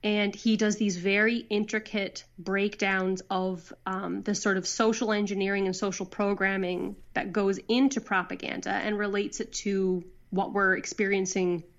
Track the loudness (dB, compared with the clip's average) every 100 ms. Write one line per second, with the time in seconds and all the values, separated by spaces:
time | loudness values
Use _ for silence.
0 | 2 2 2 0 2 4 2 2 0 2
1 | 2 4 4 2 -2 -2 0 -2 -2 -4
2 | -4 -8 -16 -12 -2 0 0 0 0 2
3 | 0 -2 -2 -2 0 -4 -10 -12 -6 -4
4 | -4 -4 -2 0 2 0 -2 2 2 2
5 | 0 0 0 0 0 2 0 0 -2 -4
6 | -8 -2 0 2 0 0 -2 -2 -4 -8
7 | -8 -6 -4 0 0 0 0 4 4 2
8 | 0 -2 -2 -6 -6 -6 -2 -2 -2 -2
9 | -2 0 -2 -6 -8 -4 -2 0 2 0
10 | -4 -20 -4 -2 0 2 4 2 -2 -2
11 | 2 2 0 0 0 0 -6